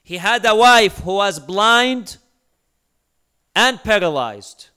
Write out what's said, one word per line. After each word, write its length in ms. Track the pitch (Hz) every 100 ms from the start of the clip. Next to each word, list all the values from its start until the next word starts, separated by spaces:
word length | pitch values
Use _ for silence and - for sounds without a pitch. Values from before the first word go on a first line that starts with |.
He 160 | _ 175
had 260 | 190 240 220
a 100 | 214
wife 420 | 247 240 202 -
who 160 | 175 196
was 240 | 202 156
blind 760 | 139 190 220 233 254 254 202 - _ _ _ _ _ _ _ _ _ _ _ _ _ 185
and 280 | 247 247
paralyzed. 840 | 214 208 175 143 120 104 - - -